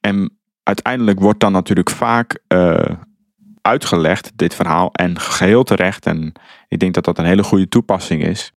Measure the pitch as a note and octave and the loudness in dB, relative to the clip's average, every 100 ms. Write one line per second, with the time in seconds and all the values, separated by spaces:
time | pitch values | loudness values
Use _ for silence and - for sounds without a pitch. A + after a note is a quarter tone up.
0 | G#2 G2 F#2+ _ _ _ - G2 A#2+ B2+ | -2 -2 -4 _ _ _ -4 -4 -4 -2
1 | A2 G2 G2 G#2+ G#2 F#2+ F2+ F2+ F2+ - | 0 2 2 2 2 0 0 0 0 -2
2 | A#2 A#2 A#2 - _ F2+ F2+ E2 D#2 E2+ | 0 0 -2 -8 _ 2 4 2 0 -6
3 | - _ _ _ _ - - B2+ - F2 | -14 _ _ _ _ -4 -2 0 0 0
4 | D#2+ F#2 - - E2+ - E2+ D#2+ F2+ - | 2 0 -4 -2 -2 -2 -2 0 0 -2
5 | F2+ E2+ - - F2+ A2+ A#2+ F#2+ F2+ G2 | -2 -2 -6 0 4 4 4 0 0 -2
6 | - D#2+ D#2 - - - _ - F#2 F2 | -4 -4 -6 -10 -20 -20 _ -2 0 0
7 | F2 E2+ E2+ F#2 G2 G2 F#2 A#2+ A2+ F#2+ | -2 -2 2 2 2 0 2 0 0 -4
8 | - D#2+ D#2+ G2+ - _ | -2 -2 -2 -4 -10 _